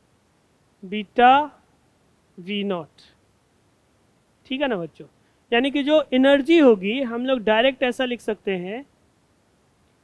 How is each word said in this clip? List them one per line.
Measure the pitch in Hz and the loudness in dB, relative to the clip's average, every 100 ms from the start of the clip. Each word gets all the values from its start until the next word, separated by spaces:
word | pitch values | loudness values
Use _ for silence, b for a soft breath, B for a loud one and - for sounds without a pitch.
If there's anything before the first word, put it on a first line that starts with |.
| _ _ _ _ _ _ _ _ | _ _ _ _ _ _ _ _
beta | 190 208 208 - 247 269 294 - _ _ _ _ _ _ _ - | -12 -10 -6 4 4 4 0 -12 _ _ _ _ _ _ _ -20
v | 175 202 | -10 -8
नॉट, | 202 180 151 _ _ _ _ _ _ _ _ _ _ _ _ _ _ _ - | -6 -6 -10 _ _ _ _ _ _ _ _ _ _ _ _ _ _ _ -12
ठीक | 262 | -6
है | 285 | -4
ना | 202 | -4
बच्चों। | 165 - 151 _ _ _ _ | -8 -16 -20 _ _ _ _
यानी | 233 269 | -2 -2
कि | 285 | -2
जो | 277 311 277 | 0 0 2
एनर्जी | 254 269 285 269 339 | 2 4 4 4 6
होगी | 277 208 196 254 | 6 4 0 -4
हम | 247 233 254 | -6 -6 -4
लोग | 262 | -4
direct | 202 214 262 262 | 0 0 0 -2
ऐसा | 254 240 | -4 -4
लिख | 254 240 | -8 -8
सकते | - 208 - 190 | -8 -8 -8 -8
हैं, | 180 226 285 _ _ _ _ _ _ _ _ _ _ _ | -8 -14 -16 _ _ _ _ _ _ _ _ _ _ _